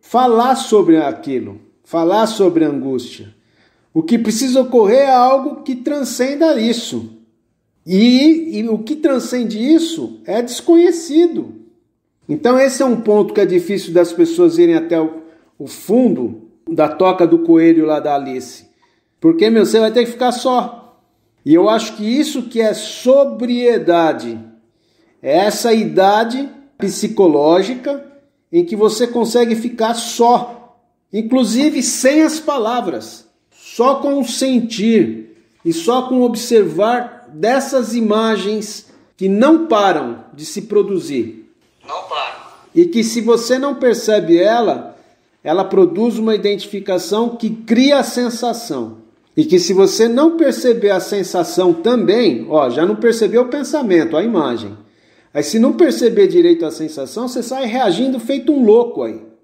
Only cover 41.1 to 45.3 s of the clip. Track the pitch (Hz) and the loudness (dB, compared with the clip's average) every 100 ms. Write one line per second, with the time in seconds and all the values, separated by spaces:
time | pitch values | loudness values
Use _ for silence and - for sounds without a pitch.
41.1 | 135 110 - - _ _ _ - 156 - | -6 -6 -10 -20 _ _ _ -14 -14 -8
42.1 | 156 131 - - - _ - 175 233 226 | -8 -8 -12 -20 -20 _ 2 2 2 -2
43.1 | 233 220 233 233 254 277 277 254 208 - | -2 2 0 2 -2 -2 -2 0 0 0
44.1 | 214 165 170 190 233 214 131 120 - _ | 0 2 2 4 2 0 -4 -8 -20 _
45.1 | _ _ | _ _